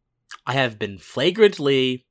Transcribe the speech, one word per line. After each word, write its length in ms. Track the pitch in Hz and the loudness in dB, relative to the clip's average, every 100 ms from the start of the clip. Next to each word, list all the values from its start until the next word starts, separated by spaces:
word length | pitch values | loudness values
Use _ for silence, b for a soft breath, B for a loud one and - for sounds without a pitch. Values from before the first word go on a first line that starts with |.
| _ _ _ - - | _ _ _ -14 -6
I 80 | |
have 240 | 131 127 107 | -2 -2 -4
been 200 | 104 98 | -10 -10
flagrantly 1080 | - - 156 202 208 190 143 135 127 127 - | -12 -2 -2 4 2 4 0 2 0 -4 -10